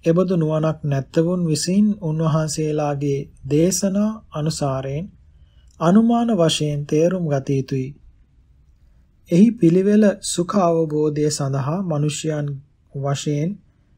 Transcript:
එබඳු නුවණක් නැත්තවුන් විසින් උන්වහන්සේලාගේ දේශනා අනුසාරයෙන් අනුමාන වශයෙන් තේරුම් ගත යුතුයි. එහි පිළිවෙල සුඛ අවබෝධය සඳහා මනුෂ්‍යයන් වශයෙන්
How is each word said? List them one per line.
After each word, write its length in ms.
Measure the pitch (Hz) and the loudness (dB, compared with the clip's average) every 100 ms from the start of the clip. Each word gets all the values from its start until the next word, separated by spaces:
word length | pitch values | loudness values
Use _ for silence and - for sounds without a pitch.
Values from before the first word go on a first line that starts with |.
එබඳු 300 | - 165 185 185 | 2 2 2 0
නුවණක් 420 | 156 156 156 156 | 0 0 -2 -4
නැත්තවුන් 600 | 147 139 131 - 165 180 | -4 -4 -2 -2 0 0
විසින් 420 | 170 151 - 190 208 202 | -2 -2 0 2 2 0
උන්වහන්සේලාගේ 1200 | 165 156 160 156 156 151 156 151 147 143 143 139 - - | -4 -2 0 0 -2 -4 -2 -2 -2 -2 -2 -4 -6 -14
දේශනා 640 | 131 147 170 196 202 190 214 220 - | -2 2 2 0 -2 0 -2 -4 -12
අනුසාරයෙන් 760 | 156 151 160 143 135 135 139 196 - - _ - _ - _ | -6 -6 -4 -4 -4 -6 -8 -10 -16 -20 _ -20 _ -20 _
අනුමාන 500 | 165 196 226 233 233 | 4 6 6 2 2
වශයෙන් 500 | 208 165 - 151 147 | 2 2 2 -2 -4
තේරුම් 400 | 147 151 170 185 165 | -2 2 2 0 0
ගත 220 | 139 135 | -2 0
යුතුයි. 380 | 139 131 135 131 143 - _ _ _ _ _ _ _ _ _ _ _ _ | -2 -2 -4 -6 -12 -20 _ _ _ _ _ _ _ _ _ _ _ _
එහි 180 | 175 226 | 4 6
පිළිවෙල 540 | 220 165 175 190 208 208 - | 6 4 4 4 4 4 2
සුඛ 360 | - - 175 202 | -6 -6 -2 0
අවබෝධය 720 | 175 165 160 151 151 147 151 | 2 2 0 0 -2 0 -2
සඳහා 520 | 147 139 135 131 170 | -2 -4 -4 -2 -4
මනුෂ්‍යයන් 680 | 190 151 151 147 156 151 147 139 - _ _ | -2 -2 -2 -4 -6 -6 -6 -8 -14 _ _
වශයෙන් 560 | 143 139 143 - 147 160 208 _ _ _ | -8 -6 -4 -4 -2 -4 -6 _ _ _